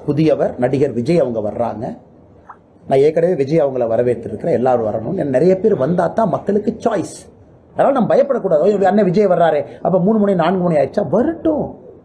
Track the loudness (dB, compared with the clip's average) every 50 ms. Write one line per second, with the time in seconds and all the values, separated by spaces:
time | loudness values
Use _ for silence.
0 | -6 -4 0 0 2 2 2 2 0 -2 -2 -2 -2 -2 0 0 0 0 -2 -2
1 | -2 0 2 2 0 0 -2 -4 -4 -4 -4 -4 -4 -4 -6 -8 -10 -10 -12 -14
2 | -18 -20 -20 -20 -20 -20 -20 -20 -20 -20 -20 -20 _ _ _ _ -6 0 2 4
3 | 4 4 2 2 0 0 0 0 0 0 2 2 2 2 0 -2 -2 0 0 0
4 | 2 0 0 -2 -4 -10 -10 -6 -4 -2 0 0 2 2 2 2 0 -2 -4 -4
5 | -6 -6 -4 -4 -2 0 0 2 2 2 2 2 2 0 0 0 0 0 0 0
6 | -2 -2 -2 -2 -2 -2 -2 -4 -2 -2 -2 -2 -2 -4 -4 -4 -4 -2 -2 -4
7 | -4 -6 -12 -18 -20 -20 -20 -20 -20 -20 -20 -20 _ _ -2 0 0 2 2 0
8 | 0 2 2 2 2 2 0 -2 -2 0 0 2 2 2 2 2 2 2 2 2
9 | 2 2 2 2 2 2 2 2 2 2 2 0 -2 -6 -8 -6 -2 0 0 0
10 | 2 2 2 2 2 2 2 2 0 0 0 0 0 0 2 0 0 0 -2 -4
11 | -2 0 0 0 0 0 -2 -2 -2 -2 -2 -2 -4 -6 -10 -14 -20 -20 -20 -20